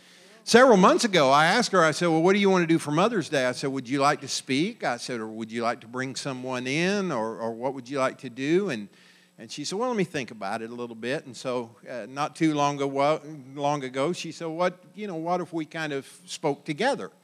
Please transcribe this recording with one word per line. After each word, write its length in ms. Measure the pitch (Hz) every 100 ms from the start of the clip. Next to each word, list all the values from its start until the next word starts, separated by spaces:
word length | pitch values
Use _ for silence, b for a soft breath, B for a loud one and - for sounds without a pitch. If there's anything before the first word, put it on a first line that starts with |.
| B B B B
Several 340 | - 226 262 196
months 280 | 202 330
ago, 260 | 233 180 131
I 140 | 143 160
asked 240 | 226 -
her, 140 | 185
I 80 | 160
said, 160 | - 175
"Well, 120 | 160
what 120 | 175
do 80 | 202
you 100 | 196
want 140 | 185
to 20 | 165
do 140 | 160
for 100 | 147
Mother's 380 | 151 214 226 135
Day?" 180 | 147 127
I 60 |
said, 180 | 123 143
"Would 180 | 135 120
you 120 | 143
like 220 | 143 151
to 60 | 131
speak?" 540 | - - 135 190 233
I 140 | 160 120
said, 240 | - 120
"Or 80 | 110
would 240 | 110 113
you 100 | 117
like 180 | 117 120
to 40 | 113
bring 300 | 123 131 123
someone 500 | 143 127 127 127 127
in? 460 | 147 180 202 185
Or, 260 | 127 110 98
or 140 | 113
what 220 | 113 131
would 140 | 135 120
you 120 | 139
like 180 | 131 -
to 100 | 131
do?" 420 | 117 139 175 202
And, 180 | 117 101 b b b b -
and 140 | 110
she 120 | -
said, 140 | 143 190
"Well, 80 | 254
let 100 | 226
me 60 |
think 300 | 165 151 117
about 300 | 113 98 110
it 80 | 113
a 40 |
little 220 | 120 120 113
bit." 300 | 117 151 151
And 100 | 110
so, 400 | 135 123 117 - -
uh, 180 | 123 107
not 260 | 139 151
too 200 | - 160
long 200 | 147 143 143
ago, 380 | 139 139 143 156 143 156 127
long 300 | 139 143 147
ago, 280 | 127 131 151
she 200 | 175 165
said, 160 | 156 165
"What, 280 | 160 180 180 - 196
you 100 | 208
know, 80 |
what 260 | 160 165 180
if 120 | 165
we 120 | 165
kind 280 | 151 165 156
of 160 | 139 127 -
spoke 400 | - - 151 139
together?" 480 | - 151 240 214 95 _